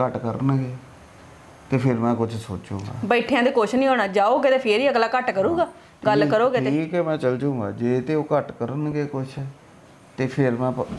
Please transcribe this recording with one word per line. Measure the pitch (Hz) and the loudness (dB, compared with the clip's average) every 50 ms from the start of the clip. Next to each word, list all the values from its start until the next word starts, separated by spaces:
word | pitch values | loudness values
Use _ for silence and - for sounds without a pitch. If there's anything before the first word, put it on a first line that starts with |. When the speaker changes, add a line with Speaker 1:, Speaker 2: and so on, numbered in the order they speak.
Speaker 1:
ਘੱਟ | 127 123 131 127 | -2 -2 -2 -4
ਕਰਨਗੇ | - 117 107 - 135 135 135 135 131 123 127 127 - - - - - - - - - - - - - - - - - - | -4 -4 -4 -2 0 0 0 0 -2 -4 -8 -12 -14 -18 -20 -20 -20 -20 -20 -20 -20 -20 -20 -20 -20 -20 -20 -18 -8 -2
ਤੇ | 135 127 | -2 2
ਫਿਰ | 120 135 123 | 2 2 2
ਮੈਂ | 113 113 120 120 | 2 2 0 2
ਕੁਛ | 110 117 110 113 | 0 0 -2 -4
ਸੋਚੂੰਗਾ। | 107 110 - 95 90 - - 98 98 98 107 - - - | -8 -8 -8 -10 -10 -8 -8 -8 -8 -8 -8 -8 -6 -2
Speaker 2:
ਬੈਠਿਆਂ | 196 240 240 240 - 262 247 240 | 0 0 0 0 0 0 2 2
ਤੇ | 262 | 2
ਕੁਛ | 269 240 208 202 262 | 2 2 0 2 2
ਨਹੀਂ | 262 269 269 | 0 2 2
ਹੋਣਾ, | 262 240 202 196 | 2 2 0 0
ਜਾਓਗੇ | 185 202 196 214 254 285 247 262 | 2 2 4 4 2 4 4 2
ਤੇ | 262 269 | 2 2
ਫੇਰ | 262 226 208 220 | 2 2 2 2
ਹੀ | 269 285 | 2 2
ਅਗਲਾ | 233 226 226 233 254 254 | 2 2 2 2 0 -2
ਘੱਟ | 240 247 | -2 0
ਕਰੂਗਾ, | 185 190 196 285 339 339 320 - - - - - - - - | 0 0 2 2 2 2 0 -2 -4 -16 -20 -20 -12 -2 0
ਗੱਲ | - - - | 2 4 4
Speaker 1:
ਠੀਕ, | - 143 | 4 4
Speaker 2:
ਕਰੋਗੇ | 170 214 240 262 247 214 | 4 4 4 4 2 2
ਤੇ। | 131 131 | 0 2
Speaker 1:
ਠੀਕ | 143 156 160 160 170 | 0 0 0 0 0
ਹੈ, | 175 170 | -2 0
ਮੈਂ | 160 156 151 | 0 0 0
ਚੱਲ | - 127 127 123 | 0 0 0 0
ਜਾਊਂਗਾ। | 139 143 139 120 104 98 | 0 -2 -2 -2 -2 -4
ਜੇ | 101 110 120 120 123 127 | -4 -2 0 0 0 0
ਤੇ | 120 139 156 | 0 0 0
ਉਹ | 151 143 - 156 143 | -2 0 2 0 0
ਘੱਟ | - - | 0 -2
ਕਰਨਗੇ | - - 120 117 131 147 151 151 151 151 147 | -6 -6 -6 -4 -4 -4 -4 -4 -2 -4 -4
ਕੁਛ | 143 135 135 131 135 - 143 135 135 - - - - - - - - - - - - - - | -4 -4 -6 -6 -6 -8 -10 -10 -10 -12 -16 -20 -20 -20 -20 -20 -20 -20 -20 -20 -16 -6 -4
ਤੇ | 131 131 | -4 -2
ਫਿਰ | - 143 139 127 | 0 2 2 2
ਮੈਂ | 117 117 127 127 | 2 0 -2 -2
ਪ-, | 120 123 123 - - | -2 -2 -4 -6 -6